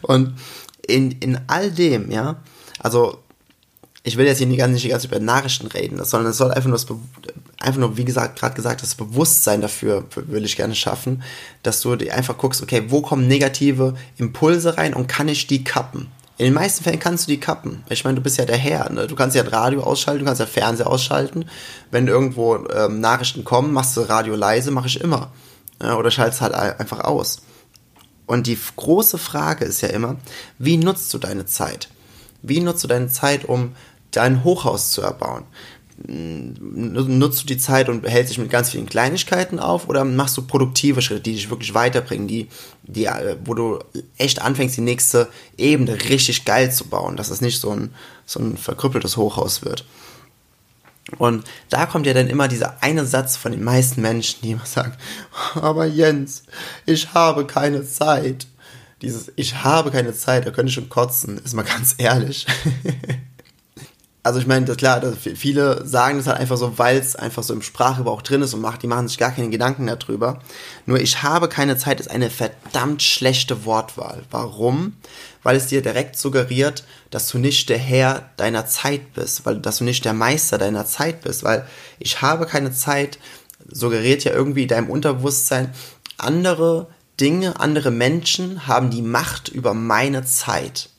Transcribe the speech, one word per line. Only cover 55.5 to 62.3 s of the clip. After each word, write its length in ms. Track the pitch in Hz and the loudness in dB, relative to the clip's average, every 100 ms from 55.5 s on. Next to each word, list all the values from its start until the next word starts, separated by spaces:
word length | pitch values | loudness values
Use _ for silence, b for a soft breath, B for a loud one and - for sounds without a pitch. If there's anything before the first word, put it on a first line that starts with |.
„Aber 320 | 160 156 156 160 | -2 0 2 0
Jens, 600 | 151 156 147 135 - _ B B B - | 4 4 4 -2 -10 _ B B B 0
ich 260 | 160 - | 0 2
habe 320 | 170 165 147 143 | 4 4 4 0
keine 420 | - 147 143 135 | 0 0 0 -4
Zeit.“ 600 | - 151 151 143 131 - _ B B B B | -2 2 2 0 -6 -12 _ B B B B
Dieses 280 | 127 117 - - | -8 -8 -10 -6
„Ich 280 | 120 127 | -6 -2
habe 280 | 135 156 151 | 2 4 2
keine 240 | 131 120 110 | 0 -2 -4
Zeit“, 320 | - 127 120 | 0 2 0
da 20 | |
könnte 200 | 120 131 | -2 0
ich 40 | |
schon 160 | 127 - | -2 -4
kotzen, 480 | - 123 - - 104 | 0 0 -2 -6 -8
ist 160 | - | -6
mal 80 | 117 | -6
ganz 320 | 104 - 123 - | -4 -2 0 2
ehrlich. 480 | 120 127 131 | 2 2 0